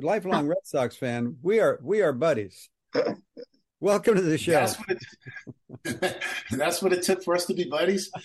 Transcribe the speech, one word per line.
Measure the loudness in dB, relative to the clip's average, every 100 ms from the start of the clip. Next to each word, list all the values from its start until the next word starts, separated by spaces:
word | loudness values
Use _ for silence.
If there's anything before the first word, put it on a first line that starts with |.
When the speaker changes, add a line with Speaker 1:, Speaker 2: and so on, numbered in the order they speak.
Speaker 1:
lifelong | -2 0 0 0 0
Red | -2
Sox | -2 -2 -2 -2
fan, | -4 -2 -4 -4
we | 0 4
are, | 4 2
we | 0 2
are | 2
buddies. | 2 0 0 -4 -12 -20 _ _ -2 -2 -4 _ -20 -20 _ _ -4
Welcome | 0 2 4 4
to |
the | 4 2
show. | 2
Speaker 2:
That's | 2 2 -2
what | -6 -6 -8 -20 -20 -18 -18 -20 -20 -12
it, | -8 -4 -4 -4 -8 -8
<laughs> | -6
that's | -2 0 2
what | 2
it | 2
took | 2 0
for | 0
us | 0 0
to |
be | -2
buddies. | -2 0 2 0 -2 -12